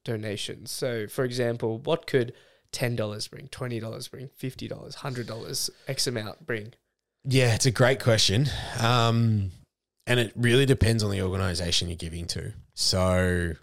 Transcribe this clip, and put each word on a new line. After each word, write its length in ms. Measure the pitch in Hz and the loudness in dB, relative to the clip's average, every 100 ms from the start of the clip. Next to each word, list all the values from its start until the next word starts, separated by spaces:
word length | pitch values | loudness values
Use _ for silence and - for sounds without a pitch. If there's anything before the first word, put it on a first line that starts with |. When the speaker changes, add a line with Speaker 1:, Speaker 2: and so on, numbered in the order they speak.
Speaker 1:
donations?" 680 | - 110 107 104 - - - | -8 -6 -6 -6 -8 -10 -10
So, 360 | - 139 117 104 | -6 -4 -4 -6
for 180 | - | -2
example, 540 | 127 123 120 117 113 113 | -2 0 -2 -2 -4 -4
what 280 | 156 170 - | -2 -4 0
could 260 | 135 120 - _ _ _ | 0 0 -6 _ _ _
ten 240 | - 123 120 | -4 -2 -2
dollars 320 | 107 104 - | -4 -6 -10
bring, 200 | 117 135 | -12 -16
twenty 320 | - 127 117 | -10 -8 -8
dollars 280 | 113 110 - | -8 -12 -14
bring, 220 | - 127 | -14 -18
fifty 320 | - 131 - 117 | -10 -10 -8 -12
dollars, 300 | - - 143 | -12 -14 -10
hundred 300 | 139 123 117 | -8 -8 -8
dollars, 420 | 110 - 135 - - - | -10 -8 -6 -6 -8 -8
X 200 | 135 - | -4 -2
amount 400 | 120 107 - - | -2 -6 -10 -6
bring? 260 | 113 110 - _ _ _ _ | -6 -6 -18 _ _ _ _
Speaker 2:
Yeah, 300 | 135 131 123 | 2 4 6
it's 120 | 107 131 | 4 2
a 40 | |
great 300 | 107 123 135 | 4 4 4
question. 480 | - 110 - 98 143 - - 117 | 4 4 4 4 2 -2 -6 0
Um, 720 | 113 123 117 117 113 107 95 - - _ _ _ - | 2 4 4 4 4 2 0 -6 -20 _ _ _ 0
and 140 | 123 | 0
it 120 | 110 - | 0 2
really 300 | 120 123 131 | 4 6 6
depends 360 | 135 110 113 | 4 4 4
on 80 | 104 | 2
the 120 | 98 | 0
organisation 680 | 92 95 95 85 85 82 90 | -2 0 0 -2 0 0 -2
you're 80 | 82 | -6
giving 300 | 82 85 85 | -8 -8 -8
to. 260 | 82 85 - - | -8 -8 -12 -14
So 800 | - - 92 92 92 90 90 85 80 | -4 0 2 4 4 4 2 -2 -6